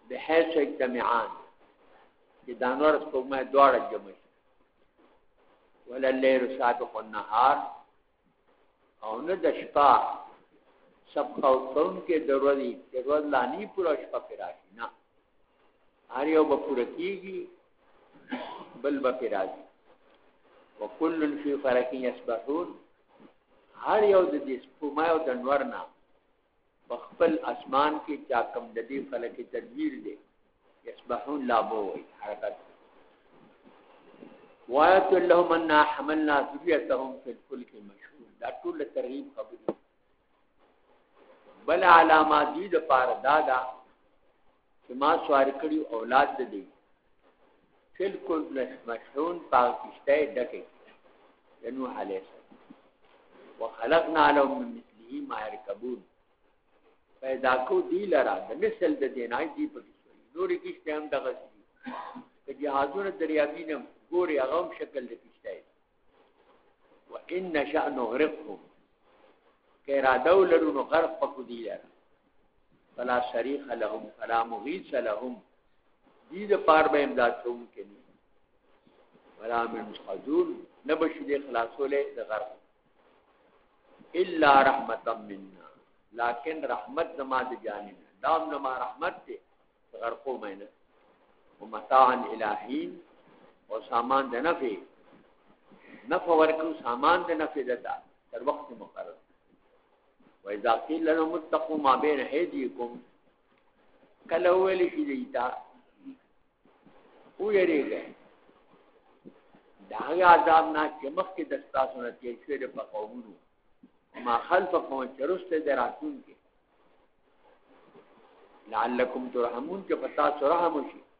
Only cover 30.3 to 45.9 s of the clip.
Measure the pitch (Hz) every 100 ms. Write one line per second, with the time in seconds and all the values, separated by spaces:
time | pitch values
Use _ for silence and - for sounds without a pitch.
30.3 | _ _ _ _ _ 117 - - 120 135
31.3 | 147 123 117 - 110 95 78 - - 104
32.3 | 104 104 - - _ _ _ _ _ _
33.3 | - - _ - _ _ - - - -
34.3 | - - _ - 131 160 185 185 190 175
35.3 | 170 170 170 160 151 147 - 139 156 151
36.3 | 143 131 139 170 147 120 127 131 127 131
37.3 | 113 _ 127 120 110 101 98 - - 113
38.3 | _ 117 123 175 165 139 135 123 139 139
39.3 | 113 - 120 - - _ _ _ _ _
40.3 | _ _ _ _ _ _ _ _ _ -
41.3 | - - - - 170 180 170 160 156 151
42.3 | 151 147 151 196 170 160 131 123 110 131
43.3 | 151 147 127 - - _ _ _ _ _
44.3 | _ _ _ _ _ _ 127 143 170 -
45.3 | 139 135 - 156 156 151